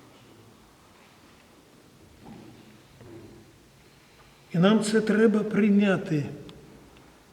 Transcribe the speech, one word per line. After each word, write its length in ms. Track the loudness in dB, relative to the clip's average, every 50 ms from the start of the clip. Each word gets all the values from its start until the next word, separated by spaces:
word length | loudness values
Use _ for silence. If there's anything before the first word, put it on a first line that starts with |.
| -20 -20 -20 -20 -20 -20 -20 -20 -20 -20 -20 -20 -20 -20 _ _ -20 -20 _ -20 -20 -20 -20 -20 -20 -20 -20 -20 -20 _ _ _ _ _ _ -20 -20 -20 -20 -20 -20 -20 -20 -20 -20 -20 -20 -20 -20 -20 -20 -20 -20 -20 -20 -20 -20 -20 -20 -20 -20 -20 -20 -20 -20 -20 -20 -20 -20 -20 -20 -20 -20 -20 -20 -20 -20 -20 -20 -20 -20 -20 -20 -20 -20 -20 -20 -20 -12 -4 0
І 40 | 2
нам 260 | 4 4 4 2 0
це 160 | 0 -2 -2
треба 400 | 0 0 2 2 2 2 2 0
прийняти 840 | -2 -2 -2 0 2 2 2 2 2 2 0 -2 -4 -4 -4 -4 -4 -6 -10 -14 -18 -20 -20 -20 -20 -20 -20 -20 -20 -20 -20 -20 -20 -20 -20 -20 _ _